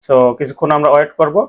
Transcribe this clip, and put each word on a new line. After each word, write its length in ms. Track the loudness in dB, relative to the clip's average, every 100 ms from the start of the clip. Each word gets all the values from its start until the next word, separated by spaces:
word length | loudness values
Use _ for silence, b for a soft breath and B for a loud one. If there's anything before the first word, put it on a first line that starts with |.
| 0
So 80 | 2 2 -2
কিছুক্ষণ 320 | -10 -6 -4 0
আমরা 140 | 2
ওয়েট 180 | 2 0 -2
করব। 160 | -2 -2